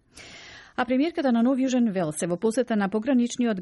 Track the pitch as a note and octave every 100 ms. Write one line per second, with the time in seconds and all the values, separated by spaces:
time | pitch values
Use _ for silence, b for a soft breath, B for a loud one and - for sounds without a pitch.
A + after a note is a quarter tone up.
0 | _ B B B B B B - A#3+ B3+
1 | D#4+ E4+ C#4+ A#3 A#3+ C4 C4 B3 A#3 F#3
2 | E3 - E3+ E3+ A3+ A3+ B3 A3 G3 G#3+
3 | A3 B3 A#3+ - A#3+ F#3+